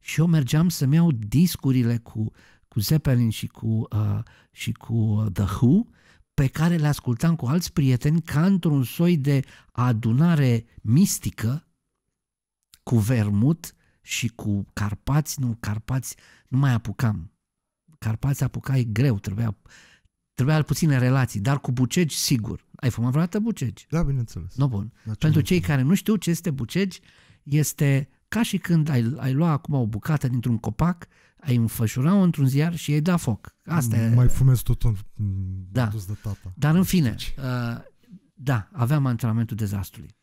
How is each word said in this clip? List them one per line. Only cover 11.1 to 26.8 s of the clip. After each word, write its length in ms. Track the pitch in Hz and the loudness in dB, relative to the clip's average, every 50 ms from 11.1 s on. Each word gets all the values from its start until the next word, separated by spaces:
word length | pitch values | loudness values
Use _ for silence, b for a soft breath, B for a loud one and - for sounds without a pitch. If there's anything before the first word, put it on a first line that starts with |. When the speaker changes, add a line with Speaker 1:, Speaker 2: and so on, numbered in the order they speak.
| - - - 104 90 - - 110 127 156 _ _ _ _ _ _ _ _ _ _ _ _ _ _ _ _ _ _ _ _ _ _ - _ _ | 0 -4 -6 -8 -8 -4 -4 -4 -4 -4 _ _ _ _ _ _ _ _ _ _ _ _ _ _ _ _ _ _ _ _ _ _ -20 _ _
Speaker 1:
cu 160 | - 123 117 | 0 0 2
vermut 760 | 104 104 135 117 107 104 101 101 110 139 170 165 - - - _ _ _ _ _ _ | 2 2 2 2 2 2 2 2 4 2 2 0 -4 -18 -18 _ _ _ _ _ _
și 260 | - - - - 120 | -10 -8 -4 -4 -6
cu 380 | - - - 107 101 101 95 - _ | -6 -6 -6 -4 -4 -4 -4 -6 _
Carpați. 680 | - 104 101 104 - _ - 135 151 151 - - - | -6 -6 -6 -6 -8 _ -2 -2 0 0 -2 -6 -6
Nu, 160 | 135 123 113 113 | -4 -4 -4 -6
Carpați 560 | - 107 104 110 - - 127 131 120 - - b b b b b b b | -6 -8 -8 -8 -6 -6 -6 -6 -6 -8 -16 b b b b b b b
nu 100 | - 127 | -2 0
mai 140 | 139 139 123 | 2 2 2
apucam. 600 | 113 - - 101 _ 131 117 107 87 80 - _ _ _ _ _ _ _ _ _ _ _ _ _ _ | 0 -2 -6 -6 _ -2 -2 -2 -2 -8 -12 _ _ _ _ _ _ _ _ _ _ _ _ _ _
Carpați 460 | - 113 110 110 - 135 143 - 135 | -6 -6 -6 -4 -2 -4 -2 -2 -4
apucai 400 | 127 - 120 - - 135 135 123 117 107 | -4 -4 -8 -6 -2 0 0 0 0 0
greu, 260 | 107 127 147 117 101 | 0 2 2 2 0
trebuia, 380 | - - 98 101 117 110 101 _ _ B B B B B B B B B _ _ _ _ _ | -4 -6 -6 -4 -4 -4 -4 _ _ B B B B B B B B B _ _ _ _ _
trebuia 280 | - 127 135 156 156 147 | -2 0 2 2 2 2
puține 360 | - 139 - - 160 143 127 | 0 -2 0 2 2 2 4
relații, 420 | 123 123 127 135 127 120 - 104 | 2 2 2 2 0 0 -2 -4
dar 200 | 98 123 143 139 | -2 0 -2 -2
cu 120 | _ - 127 | _ -4 0
Bucegi, 440 | 120 127 117 - - 180 147 - | 0 0 0 2 0 0 0 -2
sigur. 500 | - - - 147 123 104 101 80 - _ _ _ | -4 -2 0 0 0 -2 -4 -8 -10 _ _ _
Ai 140 | - - 127 | -4 -4 -4
fumat 200 | 110 - 113 123 | -2 0 -2 0
vreodată 280 | 127 151 170 180 - 214 | 0 0 0 0 -2 -4
Bucegi? 480 | 208 233 214 - 139 113 95 - - _ | -2 -2 -4 -4 -6 -8 -8 -10 -14 _
Speaker 2:
Da, 140 | - 160 170 | -2 -2 0
bineînțeles. 520 | 143 139 131 120 110 - - 80 92 - | 0 -2 -2 -4 -6 -8 -12 -12 -12 -4
Speaker 1:
Nu, 120 | 123 135 143 | -2 0 0
bun. 240 | 117 101 98 117 - b b | 0 -2 -4 -6 -10 b b
Speaker 2:
Dar 100 | 110 107 | -12 -8
ce 40 | - | -2
Speaker 1:
Pentru 200 | - 156 151 156 | 0 2 2 2
Speaker 2:
nu 40 | 143 | 2
Speaker 1:
cei 140 | - 185 - | 2 0 0
Speaker 2:
fumăm? 160 | - - 151 | 0 0 0
Speaker 1:
care 120 | 139 127 135 | 0 2 2
nu 60 | 185 | 2
știu 220 | 190 - - 214 | 2 2 0 -2
ce 140 | 202 - - | 0 0 -2
este 200 | 170 160 - 185 | -4 -2 -2 -6
Bucegi, 500 | 147 131 123 113 - 170 | -4 -4 -6 -4 -2 -2